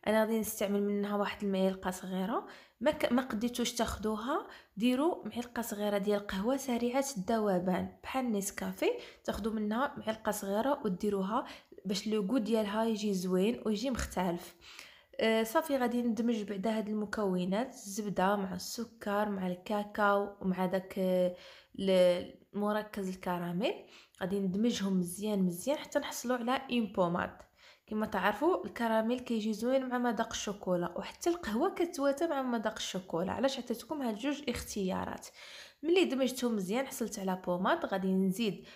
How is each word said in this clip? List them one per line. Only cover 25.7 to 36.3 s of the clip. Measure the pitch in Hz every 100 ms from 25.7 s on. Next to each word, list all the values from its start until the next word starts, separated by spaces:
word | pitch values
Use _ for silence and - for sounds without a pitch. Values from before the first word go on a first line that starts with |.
| 302
حتى | - 285
نحصلوا | 277 - 240 247
على | 233 262 -
اون | 240 220
بوماد. | - 175 175 - - - _ - - -
كما | 214 214
تعرفوا | 202 190 220 311 370
الكراميل | 196 - 233 220 220 254
كيجي | 247 226 214
زوين | 214 240 269 262
مع | 247
مذاق | 240 214 220
الشوكولا، | - - 196 - 180 175 -
وحتى | 185 - 349
القهوه | 339 220 220 370
كتواتى | - 339 - 277 277 339
مع | 277
مذاق | 254 233 208
الشوكولا، | 214 - 185 - 165 190
علاش | - 269 262
عطيتكم | 240 226 - 311
هاد | 247 208
جوج | 269 277 -
اختيارات. | 233 - 214 185 185 - - - - - - - -
ملي | 302 370
دمجتهم | 247 262 269